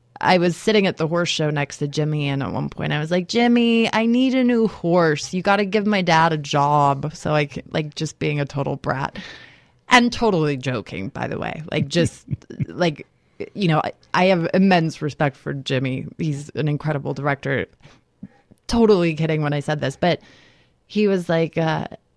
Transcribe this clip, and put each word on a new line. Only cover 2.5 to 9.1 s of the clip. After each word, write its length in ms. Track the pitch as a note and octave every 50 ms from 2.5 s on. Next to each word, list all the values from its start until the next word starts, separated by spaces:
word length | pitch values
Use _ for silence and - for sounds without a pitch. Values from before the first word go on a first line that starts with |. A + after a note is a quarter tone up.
| F2+
one 160 | G#2 D3 C#3
point 220 | - - - D3+ D3
I 60 | D3+
was 100 | D3+ D#3+
like, 160 | F3 F3+ F3+
"Jimmy, 680 | - - A#3 A#3+ A#3+ A#3+ A#3+ A#3 A#3 A3+ A3+ A3+ - -
I 140 | G#3+ A3+
need 280 | A#3 A#3 B3 C4 C4 B3
a 100 | C4 B3+
new 240 | A#3+ B3 A3+ A3+ G3
horse. 640 | - - - E3+ E3+ F3+ E3+ D#3+ D3+ D3 - - -
You 80 | F#3 E3+
gotta 220 | G3+ G3 G3+ G#3
give 220 | G3 F#3 G#3+ G3+
my 160 | G#3 G#3+ G3 F#3
dad 300 | F3 E3 D#3+ D#3+ E3 E3
a 60 | D3+
job." 760 | C#3+ D3 - D3 C#3 C#3+ D3 D3 C#3+ C#3 C#3 C#3 C#3+ D3+ -
So 200 | - - E3+ D3+
I 120 | D3+ D3+
c-, 160 | C#3+ - - - -
like, 240 | - E3+ D#3 D3+ D3
just 220 | - D#3+ D3+ - _
being 180 | D#3 D#3 D3 D3
a 60 | C#3+
total 320 | C#3 - C#3+ C#3 C#3 C#3+
brat. 400 | C#3 - - - C3 C#3+ -